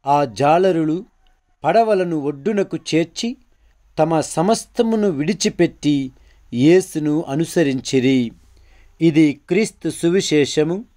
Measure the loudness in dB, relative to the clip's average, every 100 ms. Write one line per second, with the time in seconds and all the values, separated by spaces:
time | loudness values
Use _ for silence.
0 | 2 0 0 0 2 4 2 0 -2 -4
1 | -8 _ _ _ _ _ 0 2 2 0
2 | 0 -2 -4 -4 -4 -2 -2 -6 -2 -2
3 | -2 -6 -8 -8 _ _ _ _ _ -2
4 | 0 0 -2 -2 0 0 -4 -4 -2 0
5 | 0 -2 -4 -2 -4 0 -2 0 -2 -2
6 | -4 _ _ _ _ 2 4 4 2 -6
7 | -2 -4 -4 -4 -2 0 0 -2 -2 0
8 | 2 0 -2 -8 _ _ _ _ -20 _
9 | 2 4 2 0 -4 -2 -2 _ -10 -4
10 | 0 0 0 0 0 0 -2 -4 -10